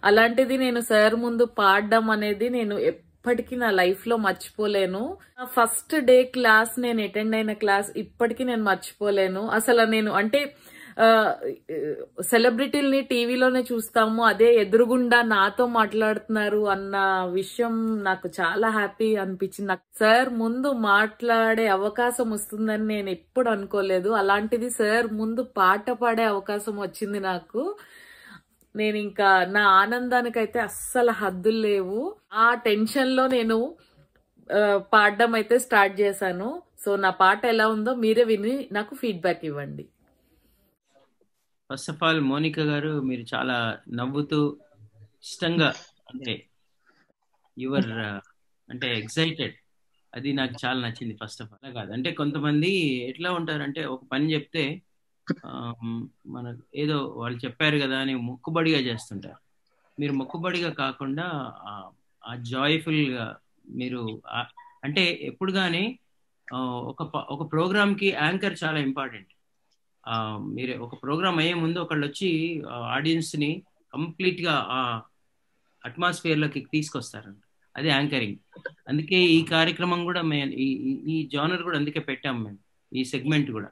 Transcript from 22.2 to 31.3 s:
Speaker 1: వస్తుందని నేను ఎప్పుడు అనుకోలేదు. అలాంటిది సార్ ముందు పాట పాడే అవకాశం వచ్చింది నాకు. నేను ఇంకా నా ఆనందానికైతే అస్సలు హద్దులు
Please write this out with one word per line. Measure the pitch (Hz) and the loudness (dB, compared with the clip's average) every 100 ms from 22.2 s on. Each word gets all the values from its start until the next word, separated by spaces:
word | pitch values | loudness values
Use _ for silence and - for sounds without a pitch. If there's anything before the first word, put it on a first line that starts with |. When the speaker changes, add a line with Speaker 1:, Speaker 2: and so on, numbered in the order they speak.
| 240 | -2
Speaker 1:
వస్తుందని | 208 - 214 220 214 214 | -2 -6 -4 -2 0 -2
నేను | 214 196 | -2 -4
ఎప్పుడు | 180 _ - 240 | -6 _ 0 0
అనుకోలేదు. | 208 196 208 190 185 185 | 0 -2 -2 2 2 2
అలాంటిది | 226 196 202 214 240 247 | 2 4 2 2 -2 -2
సార్ | - 214 226 233 | -2 2 2 0
ముందు | 214 220 226 | -2 -4 -2
పాట | 247 - 185 202 208 | -4 2 4 4 0
పాడే | 233 240 226 | -2 0 2
అవకాశం | 226 202 196 208 208 202 | 2 0 -2 -6 -4 -6
వచ్చింది | 190 - 208 202 | -8 -6 -6 -4
నాకు. | 190 180 175 214 330 415 - - - - - - _ _ _ 208 | -4 -4 -4 -4 -4 -6 -16 -20 -20 -20 -20 -20 _ _ _ -4
నేను | 214 208 | -2 -2
ఇంకా | 208 202 202 190 180 | -4 2 6 6 4
నా | 202 202 | 4 6
ఆనందానికైతే | 190 202 240 247 247 240 233 214 240 | 6 6 0 0 0 0 -2 -2 -2
అస్సలు | 233 - - 254 240 | -4 -6 -4 2 2
హద్దులు | 214 202 | 2 -2